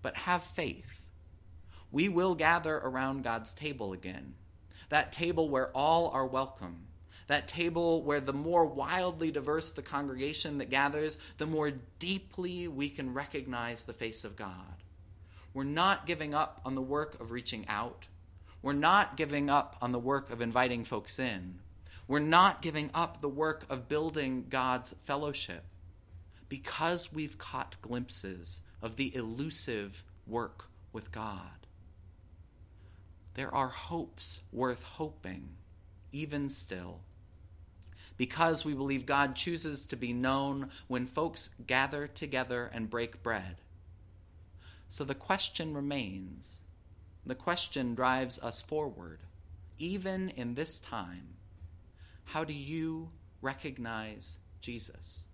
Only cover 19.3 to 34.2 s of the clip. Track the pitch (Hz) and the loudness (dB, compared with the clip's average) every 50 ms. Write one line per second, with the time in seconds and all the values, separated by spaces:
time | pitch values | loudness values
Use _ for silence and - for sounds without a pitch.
19.3 | 143 143 143 143 139 143 135 - - - - 123 123 123 120 127 139 139 135 - | 2 2 4 6 6 6 6 4 -2 -4 -2 0 0 2 4 4 2 2 2 -2
20.3 | 120 117 120 117 113 127 127 127 123 120 113 - - 110 - - - - 131 123 | -2 0 0 4 6 6 6 6 4 0 -2 -2 -2 -4 -4 -4 -4 -2 0 0
21.3 | 110 95 90 90 92 90 - - - - - - - - - - 135 147 147 156 | 0 -2 -4 -6 -8 -10 -14 -16 -18 -16 -18 -16 -16 -16 -4 0 2 2 4 8
22.3 | 160 170 185 196 - - - 165 151 151 147 147 - 160 170 160 - - - 147 | 10 10 10 10 8 4 -2 -2 0 0 -2 0 2 2 2 2 0 -2 -2 -2
23.3 | 135 139 156 156 156 156 - - 139 131 120 - 147 151 156 165 151 151 143 131 | 2 2 2 2 2 -2 -2 -4 -4 -4 -2 0 0 2 2 2 0 0 0 0
24.3 | 131 127 127 - - 131 127 127 127 127 123 - - - - - 143 143 151 147 | 0 0 -2 0 0 2 4 4 2 2 0 -6 -12 -14 -4 -2 -2 0 0 0
25.3 | 139 - - - 92 82 85 - - - - - - - - - - - - - | -2 -2 -4 -4 -6 -10 -10 -14 -18 -16 -18 -18 -18 -20 -20 -18 -18 -18 -18 -18
26.3 | - - - - 135 139 135 - - - 156 165 175 175 175 - - 151 156 147 | -20 -20 -12 -10 -10 -8 -6 -6 -2 2 2 2 2 2 0 -4 -4 -4 -4 -6
27.3 | - - - - - 127 - - - - - 107 120 123 123 127 - - - 98 | -6 -10 -12 -6 -4 -4 -4 -6 -8 -14 -8 -4 -4 -4 -2 -4 -6 -6 -6 -6
28.3 | 92 90 85 82 - - - - - - - 113 110 120 139 131 - 131 117 110 | -8 -6 -8 -8 -8 -10 -10 -14 -16 -10 -8 -8 -2 0 -2 0 0 -2 -4 -4
29.3 | 113 120 143 160 151 - - - 120 107 101 101 95 - - - - - - - | -2 -4 -4 -2 -2 -2 -2 0 -2 -2 -2 -4 -8 -12 -16 -16 -20 -18 -12 -4
30.3 | 110 117 117 - - - - - - - - - - 110 104 98 87 113 107 110 | -2 -2 -2 -2 -6 -12 -18 -18 -18 -20 -20 -12 -10 -10 -10 -8 -8 -6 -6 -4
31.3 | 101 92 90 90 - - - - - - - - - - - - - - - - | -6 -8 -10 -12 -16 -18 -20 -20 -20 -20 -20 -20 -20 -20 -20 -20 -20 -20 -20 -20
32.3 | - - - - - - - - - - - - - - - - - - - - | -20 -20 -20 -20 -20 -20 -20 -20 -20 -20 -20 -20 -20 -20 -20 -20 -20 -20 -18 -14
33.3 | - - 135 - - 131 135 127 123 - - - 170 170 160 - - - | -8 -6 -6 -2 2 2 2 2 0 -6 -8 -4 -4 -4 -4 -4 -6 -6